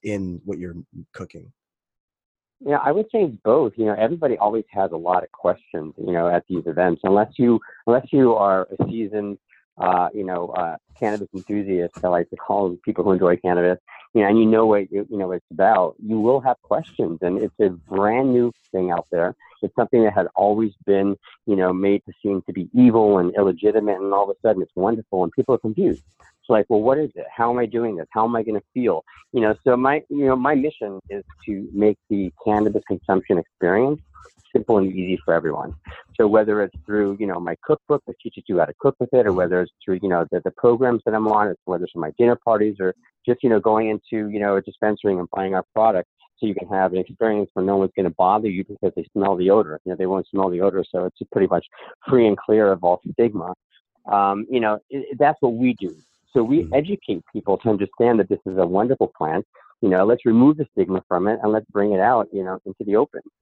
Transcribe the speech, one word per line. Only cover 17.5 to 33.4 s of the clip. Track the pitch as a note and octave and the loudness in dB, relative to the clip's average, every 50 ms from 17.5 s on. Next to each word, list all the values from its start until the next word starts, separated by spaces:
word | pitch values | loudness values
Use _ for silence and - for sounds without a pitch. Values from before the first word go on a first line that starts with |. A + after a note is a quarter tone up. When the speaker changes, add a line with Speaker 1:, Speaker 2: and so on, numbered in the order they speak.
| - - | -2 0
Speaker 2:
a | A2 F#2+ | 0 0
brand | F2+ E2+ E2 - F#2+ F#2+ G2+ G#2 A2 B2 C3+ C3+ B2 | 0 -2 -12 -6 -2 0 0 2 2 2 0 2 2
new | B2 A#2+ A#2+ A#2 _ _ _ | 2 0 0 -2 _ _ _
thing | - F#2+ F#2 F2+ | -4 -4 -2 -2
out | F2 E2+ E2 _ | -2 -4 -4 _
there. | - F2 E2+ F2+ - _ - - _ _ | -2 -2 -2 -2 -4 _ -16 -20 _ _
It's | - G2+ - | -8 -6 -2
something | - A#2 - - A#2+ A2+ | -2 -2 2 2 2 2
that | G#2+ G2 | 2 2
had | G2 F2+ E2+ - | 0 -2 -2 0
always | - F#2+ G#2 G#2+ G#2+ A2+ G#2+ G2 _ _ - | 0 0 2 2 0 -2 -4 -4 _ _ 0
been, | G2 G2 G2 G2+ G2 - _ _ - _ _ | 0 2 2 0 -2 -4 _ _ -20 _ _
you | - G#2 | -2 0
know, | F#2+ F#2 F#2 | 2 2 0
made | F2+ F#2 G2 G2 G2+ G2+ - - | 0 0 0 0 0 0 -2 -8
to | F2+ _ - | -16 _ -4
seem | G#2 G2 F#2 F2+ - | -4 -4 -4 -4 -6
to | F2 | -8
be | F#2+ F2 - - | -8 -8 -2 2
evil | B2 B2+ B2 A2 A#2 A2 G#2 G2+ F#2+ | 6 6 6 6 6 4 4 4 4
and | F2+ F2 F2+ | 2 2 2
illegitimate, | G2+ G2+ G2 F2+ E2 G2+ G#2+ G#2 A2 G#2 G#2 G2+ F#2 | 2 2 2 0 0 2 2 2 2 2 0 -2 -2
and | G2 G2 G2 | -2 -2 0
all | G2 G2+ | 0 0
of | G2 F#2+ | 0 -2
a | - - A2+ | -2 0 0
sudden | G#2+ F#2+ F2+ | 0 0 -2
it's | - - | -6 -4
wonderful, | - F2+ G2+ A#2 A#2 G#2+ _ - F#2 F2+ | -2 -2 0 0 -2 -4 _ -2 -2 -2
and | E2 | -2
people | - - B2+ - B2+ | -2 -2 -2 0 0
are | A2+ | -2
confused. | - A2+ G#2+ E3+ G3 E3+ - - - _ _ _ | -2 -4 -2 0 0 0 0 -4 -8 _ _ _
It's | _ _ _ _ _ - | _ _ _ _ _ 0
like, | B2 G#2+ G2+ - | 2 2 2 2
"Well, | A#2 G#2 | 0 2
what | G#2+ A#2+ C3+ D3+ | 2 2 2 0
is | D#3 C#3 - | 0 -4 -6
it? | - - - | -10 -16 -12
How | - - A#2 A#2 | -6 -4 -2 -2
am | A#2+ B2 | 0 -2
I | A#2+ A2 | -2 -2
doing | - A#2 A#2 A#2 G#2 E2+ | -2 -2 -4 -4 -4 -6
this? | D#2+ - | -10 -6
How | - A2 A2 | -2 -2 0
am | A#2 A#2+ | 0 0
I | A2+ | -2
gonna | G#2+ A2+ G#2+ G2+ - _ - | -4 -4 -4 -6 -6 _ -6
feel?" | B2+ B2+ A2 F2 D#2+ - _ - - - _ | -2 0 0 0 -2 -4 _ -16 -20 -14 _
You | - C3 | -2 0
know, | A2+ G#2+ G#2+ - - | 0 0 0 0 0
so | C3+ B2 B2 | 2 2 2
my, | B2+ C3+ C#3+ D3+ - - | 2 0 0 -2 -4 -6
you | C#3+ C#3+ C#3+ | -4 -2 0
know, | C3+ C3 | 2 2
my | B2+ B2+ C#3 D3+ | 2 0 0 0
mission | C#3 C3 D#3 - - A2+ G#2 G2 F#2+ - - | 0 0 -2 -4 -8 -10 -10 -10 -12 -14 -12
is | G2 G2+ F#2+ - - _ - | -12 -12 -14 -14 -20 _ -10
to | - G#2 F#2+ G2+ G2+ | -10 -8 -8 -8 -8
make | - G2+ G#2 G#2+ G2+ - _ - | -2 0 2 2 2 0 _ -6
the | G#2+ G2 G2 F2+ - - - | -4 -4 -4 -6 -8 -8 -4
cannabis | A2 G#2+ G#2+ G#2 G#2+ G#2 G#2+ - - | -2 0 0 0 0 -2 -2 -4 -6
consumption | G2+ F2 - - G2 F#2 - - G2+ | -8 -6 -2 0 0 0 0 0 0
experience | E2+ | -2